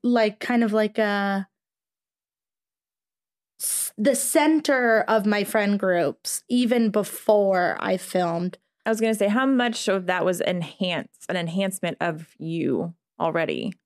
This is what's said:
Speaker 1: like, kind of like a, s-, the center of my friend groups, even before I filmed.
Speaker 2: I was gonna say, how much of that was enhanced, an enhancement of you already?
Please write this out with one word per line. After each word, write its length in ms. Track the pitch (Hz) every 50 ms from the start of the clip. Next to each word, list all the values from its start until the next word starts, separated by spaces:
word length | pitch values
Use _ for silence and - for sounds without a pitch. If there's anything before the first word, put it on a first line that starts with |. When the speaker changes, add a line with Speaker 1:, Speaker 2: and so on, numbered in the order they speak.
| -
Speaker 1:
like, 360 | 247 240 233 220 214 214 _
kind 240 | - - 247 233 233
of 80 | 220 208
like 240 | 220 214 214 214
a, 500 | - 220 208 202 202 202 196 196 196 190 _ _ _ _ _ _ _ _ _ _ _ _ _ _ _ _ _ _ _ _ _ _ _ _ _ _ _ _ _ _ _ _ _ _ _ _ _ _ _ _ _ _ _
s-, 320 | - - - - - - _
the 180 | - 214 277 247
center 880 | 240 - - - 320 294 311 320 311 302 - 277 254 247 233 226 220 -
of 180 | - 220 220 196
my 180 | 214 208 208 196
friend 360 | 196 - 220 202 202 202 196
groups, 640 | - 190 180 175 165 143 - _ _ - - - _ _
even 400 | 240 247 247 226 247 240 233 214
before 880 | 196 214 196 208 - - - - 214 208 202 196 190 180 175 170 - -
I 180 | - 196 190
filmed. 600 | 185 - - - 185 180 170 170 170 175 185 - _ _ _ _ _ _
Speaker 2:
I 40 | 220
was 100 | 226 220
gonna 140 | 226 226 220
say, 120 | 208 208
how 180 | 202 208 240 262
much 420 | 269 269 247 240 240 226 - -
of 200 | - 190 196 185
that 180 | 175 180 180 170
was 160 | 185 185 -
enhanced, 840 | - - 180 180 165 - - _ 196 180 175 151 - - _ _ - -
an 80 | 165
enhancement 600 | 180 170 165 165 196 196 190 190 - - 170 - _
of 340 | 160 170 160 156 165 _ _
you 560 | _ 160 165 165 165 - - 131 87 - 170 170 _ _ _ _ _
already? 540 | 170 165 165 170 160 - 78 - - - 180 _ _